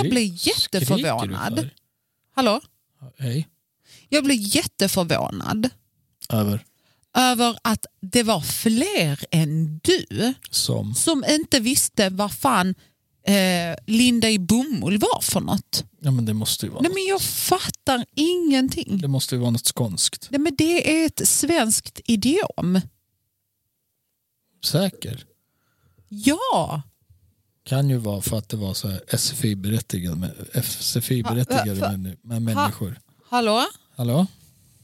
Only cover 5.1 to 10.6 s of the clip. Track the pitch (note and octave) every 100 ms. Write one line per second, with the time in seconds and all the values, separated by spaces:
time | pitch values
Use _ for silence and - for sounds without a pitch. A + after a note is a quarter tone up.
5.1 | - - G2 - G#3+ B3+ - _ _ _
6.1 | _ - A2 G#2 G#2 - _ _ _ _
7.1 | - B3+ A#3+ A#3+ - A#3 G#3+ - _ F#3+
8.1 | A#3+ A3 G3 - - A#3 A3+ F4+ G4 D#3+
9.1 | C#3+ - E3 D#3 D#3+ D#3+ D#3 - F#4 -
10.1 | G2+ B3 C4 - -